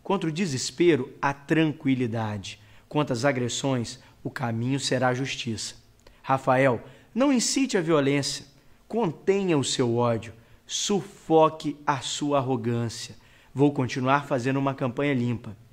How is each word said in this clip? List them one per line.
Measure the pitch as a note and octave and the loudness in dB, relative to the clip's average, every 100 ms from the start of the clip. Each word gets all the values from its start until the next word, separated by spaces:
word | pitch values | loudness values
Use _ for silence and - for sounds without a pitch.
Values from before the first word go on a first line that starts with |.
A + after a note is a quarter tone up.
Contra | - F#3+ E3 | -2 -2 -2
o | |
desespero, | D#3 G3 B2+ - - F3 C#3+ C3 - | -2 -2 -2 -6 2 4 4 -2 -4
a | C#3 | -4
tranquilidade. | C#3 - D#3+ D#3+ C#3 C3+ B2+ B2 A2+ G#2+ G#2 F#2 - - - _ | -4 0 2 2 0 0 0 0 -2 -4 -6 -10 -16 -20 -20 _
Quanto | D3 C#3+ | -4 -2
às | A#2+ | 0
agressões, | C#3+ B2+ A#2+ - C#3 B2+ A2+ - - _ | 0 0 -4 -2 -2 -2 -4 -10 -20 _
o | C#3+ | -12
caminho | - A#2+ A2+ A#2+ C#3 | -6 -4 -2 -2 -2
será | - B2+ B2+ | 0 2 2
a | |
justiça. | B2 C3+ - A#2 G#2+ - - _ _ - _ | 0 -4 -6 -6 -6 -8 -12 _ _ -20 _
Rafael, | - C3 C3+ B2+ C3+ A2+ - - _ | 0 0 4 4 4 2 -6 -20 _
não | A3 C#4+ | 0 2
incite | B3+ - C4+ C4+ G3 | 2 2 0 0 0
a | |
violência. | D#3+ D#3 C3+ C#3+ C3+ - - _ - - _ | 4 4 4 0 -2 -8 -12 _ -20 -20 _
Contenha | A3 G3+ C#3 - G3 F#3+ D3+ | -2 -2 0 0 2 2 2
o | |
seu | B2 - A#2+ | 0 0 2
ódio. | A#2 A#2+ A#2 G#2 - _ - | 2 2 0 -6 -20 _ -20
Sufoque | - - - G3+ - - - D#3+ D#3 D#3 D3+ - | -10 -6 0 0 -2 -16 2 6 6 2 -8 -4
a | - C#3 | -4 -4
sua | - - D3 C#3+ | -4 -6 0 0
arrogância. | B2+ B2+ A2+ A#2 A#2 - - - - - _ | 0 -2 0 -2 -4 -8 -14 -16 -20 -20 _
Vou | B2+ C#3+ | 2 2
continuar | C#3+ B2 C#3 B2+ C#3+ | 2 -2 -2 2 2
fazendo | C#3 C3+ B2+ C#3 | 2 -2 0 0
uma | C#3 | 0
campanha | C3 C3 A#2 C#3+ | -2 -4 -2 0
limpa. | C3 A#2+ A#2 A2 G2+ - | 0 -2 -4 -8 -18 -20